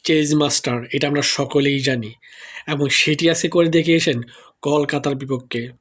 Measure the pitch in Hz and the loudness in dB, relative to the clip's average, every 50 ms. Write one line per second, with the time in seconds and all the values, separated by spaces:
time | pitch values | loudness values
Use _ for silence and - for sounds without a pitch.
0 | _ - 160 156 151 147 151 151 147 139 - - - 135 123 120 120 - - 143 | _ 2 2 2 2 2 2 2 2 2 0 -2 -2 -2 -4 -4 -4 -4 -2 -2
1 | 147 143 143 143 135 - - - 139 127 - 143 139 143 139 139 135 147 131 120 | 0 0 0 0 0 0 -2 -2 -4 0 0 2 2 2 0 0 0 0 -2 -2
2 | 110 104 120 _ _ - - - - - - - - - 151 139 143 135 - - | -4 -8 -14 _ _ -20 -20 -20 -20 -18 -18 -14 -6 -6 -2 -2 0 0 2 2
3 | - 156 151 147 165 165 165 160 - 160 160 175 170 165 165 165 160 170 165 165 | 2 2 0 2 2 2 2 2 -2 0 2 2 2 4 4 2 4 4 2 2
4 | - 160 135 120 117 - - - - - _ _ - 143 147 151 147 139 - 143 | 2 0 -2 -2 -6 -10 -18 -20 -20 -20 _ _ -2 0 0 0 0 0 -2 -2
5 | 139 147 143 135 135 131 135 123 123 _ - 120 117 127 123 _ | -2 -2 -4 -4 -4 -6 -6 -6 -6 _ -8 -8 -8 -8 -14 _